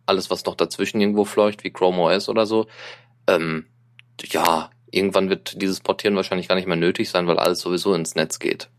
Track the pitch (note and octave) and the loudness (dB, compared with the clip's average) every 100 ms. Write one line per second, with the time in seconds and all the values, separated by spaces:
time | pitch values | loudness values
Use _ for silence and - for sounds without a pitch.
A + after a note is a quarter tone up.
0 | - F#2+ - F#2 F#2+ - E2+ - G2 A2 | -2 -2 0 -4 -4 -2 -2 -2 -2 0
1 | G2+ G#2 G2+ - G#2 G2+ F#2 - F#2 F2+ | 2 2 2 2 2 0 -8 0 0 4
2 | E2 F#2+ G#2+ G#2+ G#2+ A2 A2 - - - | 2 2 0 0 2 0 -2 -10 -18 -18
3 | _ _ - F2+ E2 D#2+ - _ _ _ | _ _ 0 2 2 -4 -6 _ _ _
4 | _ - - - F2 D#2+ - _ - F#2 | _ -16 -6 0 2 2 -2 _ -4 0
5 | G2 F#2+ F#2+ F#2+ - - F#2+ F#2 - F#2+ | 2 2 2 -2 -4 -4 -2 -2 -2 0
6 | G#2 G2 F#2 F#2 F2 F#2+ F#2 E2+ F2 F2 | 0 0 0 -2 -2 -4 0 0 0 0
7 | G#2+ F2+ E2+ E2+ F2 F2+ F2 F2 G2+ F2 | 0 0 2 2 2 0 -2 -2 0 0
8 | E2 E2 D#2+ - E2 - - | 0 -2 -2 -2 -4 -6 -10